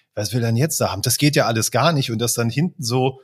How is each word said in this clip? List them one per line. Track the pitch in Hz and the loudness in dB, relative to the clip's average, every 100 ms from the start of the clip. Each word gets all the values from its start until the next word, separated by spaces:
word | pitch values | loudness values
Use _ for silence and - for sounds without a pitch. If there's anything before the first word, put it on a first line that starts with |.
| _ | _
was | - 104 | -8 -4
will | 120 | -2
er | 117 | 0
denn | 117 | 0
jetzt | 165 - | 0 0
da | 104 | -2
haben? | 98 | -2
Das | 123 - | -2 2
geht | 147 147 | 2 2
ja | 117 | 2
alles | 113 107 | 0 0
gar | 120 151 | 2 2
nicht.“ | 151 131 | 2 -2
Und | 110 | -2
das | 117 - | -2 0
dann | 117 | 0
hinten | 127 170 - | 0 -2 -2
so, | 117 127 127 131 | -4 0 0 -2